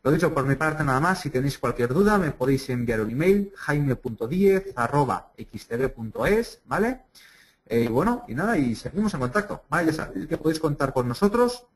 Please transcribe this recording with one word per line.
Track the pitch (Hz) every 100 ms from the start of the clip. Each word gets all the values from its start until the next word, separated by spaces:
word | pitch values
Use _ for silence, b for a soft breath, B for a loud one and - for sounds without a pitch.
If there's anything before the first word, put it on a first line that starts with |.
Lo | 131
dicho, | 156 165
por | 139
mi | 135 139
parte | 156 151
nada | 143 131
más, | 170 185
si | 139
tenéis | 127 139 -
cualquier | 123 120 120
duda | 143 202 208
me | 160
podéis | - 131 135 -
enviar | 123 120 110
un | 107
email, | 123 175 202 202
jaime | - - 147 143
punto | 123 127 110 113
diez | 180 196 190 190
arroba | 123 117 143 131 90 - -
x | 110 107 -
t | 117
v | 131
punto | - 113 - 139
es, | 214 233 - -
¿vale? | 151 226 254 _ B B B B B _
Eh, | 117
y | 117
bueno, | 117 196 240 -
y |
nada, | 120 202 208
y | 127
seguimos | 107 - 170 214
en | 156
contacto, | 123 208 208 - _
¿vale? | 165 160
Ya |
sabéis | 151 - - -
que | 165
podéis | 160 160
contar | 156 143 135
con | 131 123
nosotros | 120 202 233 240 247 _